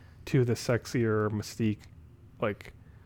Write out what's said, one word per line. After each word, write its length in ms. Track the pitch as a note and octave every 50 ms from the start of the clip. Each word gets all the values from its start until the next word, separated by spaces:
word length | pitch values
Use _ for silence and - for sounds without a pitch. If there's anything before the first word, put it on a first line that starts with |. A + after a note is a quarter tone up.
| - - - - -
to 180 | - - C3+ B2
the 100 | A#2 A2+
sexier 760 | - - - B2 A2 - - - C3 A#2 A2 G#2+ G#2+ G#2+ G#2+
Mystique. 480 | A2 G#2+ F#2+ - - - A#2 G#2+ G#2 - - - - - - - - - - - - -
Like, 320 | B2 A2+ G3+ - - - - - - - - - -